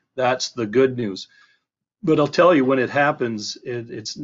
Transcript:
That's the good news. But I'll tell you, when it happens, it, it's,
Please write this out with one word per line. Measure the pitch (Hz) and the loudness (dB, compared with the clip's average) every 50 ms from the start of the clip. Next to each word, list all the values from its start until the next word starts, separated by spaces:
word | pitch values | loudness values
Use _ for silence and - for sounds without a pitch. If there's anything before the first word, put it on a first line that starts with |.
| _ _ - | _ _ -6
That's | 131 127 123 127 127 - - | -2 0 0 0 -2 -4 -8
the | - 123 113 | -6 -6 -4
good | 104 110 127 135 131 127 | 0 2 2 2 2 2
news. | 123 117 101 92 - - - _ _ _ _ _ _ _ _ _ _ _ _ _ _ | -2 -6 -6 -6 -10 -14 -18 _ _ _ _ _ _ _ _ _ _ _ _ _ _
But | - 156 156 151 | -2 0 2 2
I'll | 147 | 2
tell | 147 - - 170 180 175 | 0 2 4 6 6 6
you, | 139 127 | 4 4
when | 131 135 131 | 2 2 0
it | 120 - | 0 0
happens, | - 143 143 147 147 - 127 117 113 104 101 - - - | 0 0 2 0 0 -2 -4 -4 -4 -6 -8 -10 -12 -12
it, | - 135 120 120 117 120 | -10 -10 -8 -8 -10 -10
it's, | 127 117 110 - - - | -12 -12 -12 -12 -12 -12